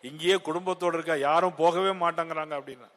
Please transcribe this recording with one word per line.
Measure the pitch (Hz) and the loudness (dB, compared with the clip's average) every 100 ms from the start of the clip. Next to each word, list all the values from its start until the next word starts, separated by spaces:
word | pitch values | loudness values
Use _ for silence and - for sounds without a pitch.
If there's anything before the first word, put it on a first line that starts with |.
| 127 | -16
இங்கேயே | 156 170 190 156 | -4 2 2 2
குடும்பத்தோடு | 160 185 180 175 165 | -4 -4 -2 0 -2
இருக்கா, | 160 156 143 | -2 0 2
யாரும் | 160 180 156 | 2 2 2
போகவே | 165 185 190 190 | 2 4 0 0
மாட்டாங்கிறாங்க | 170 165 165 156 156 143 | -2 -2 -4 -6 -6 -8
அப்படின்னா. | 139 127 113 | -10 -16 -20